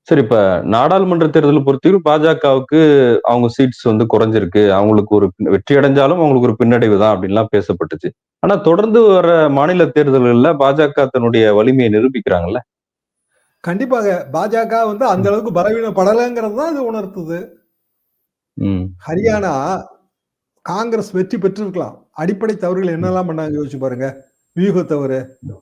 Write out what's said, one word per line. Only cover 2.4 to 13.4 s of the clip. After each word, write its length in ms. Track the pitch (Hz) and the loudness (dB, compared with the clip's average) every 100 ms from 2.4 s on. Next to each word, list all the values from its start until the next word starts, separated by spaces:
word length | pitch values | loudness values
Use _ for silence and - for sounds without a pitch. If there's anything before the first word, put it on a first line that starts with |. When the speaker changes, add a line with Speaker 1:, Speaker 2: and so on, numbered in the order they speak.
| 147 135 127 151 156 143 127 117 | 2 0 2 2 4 6 4 2
Speaker 1:
அவங்க 260 | - 120 120 | 2 0 0
சீட்ஸ் 340 | - 131 - | 0 -2 0
வந்து 240 | 123 107 117 110 | -2 0 2 2
குறைஞ்சிருக்கு. 520 | 110 110 92 104 104 | 2 0 0 2 2
அவங்களுக்கு 460 | 95 104 107 98 104 | 2 4 2 2 0
ஒரு 160 | 98 - | 0 -2
பின்-, 120 | 90 | -2
வெற்றி 260 | 98 - | -2 2
அடைஞ்சாலும் 420 | 139 143 139 139 180 | 2 4 2 2 2
அவங்களுக்கு 240 | 156 131 | 2 2
ஒரு 160 | 123 113 | 0 0
பின்னடைவு 340 | 120 120 113 101 | 2 2 2 2
தான் 180 | 107 101 | 2 0
அப்படின்லாம் 300 | 95 101 117 104 | -2 -2 0 -2
பேசப்பட்டுச்சு. 540 | 92 90 82 78 87 - _ _ | -2 -6 -6 -8 -10 -12 _ _
ஆனா 160 | 175 | -2
தொடர்ந்து 480 | 196 160 175 220 220 | 0 2 2 2 4
வர 460 | 220 190 170 170 156 | 4 4 4 2 2
மாநில 360 | 139 147 180 | 2 0 2
தேர்தல்கள்ல 760 | 151 151 143 131 123 120 143 151 | 2 2 2 2 4 4 2 2
பாஜக 480 | 139 143 147 143 131 | 2 2 0 0 0
தன்னுடைய 440 | 127 117 117 110 | 0 0 2 4
வலிமையை 380 | 104 113 131 120 | 4 2 2 2
நிரூபிக்கிறாங்கல்ல? 680 | 104 123 131 - 90 87 117 - _ _ _ _ _ _ _ | 2 0 -2 -2 -2 -2 -8 -10 _ _ _ _ _ _ _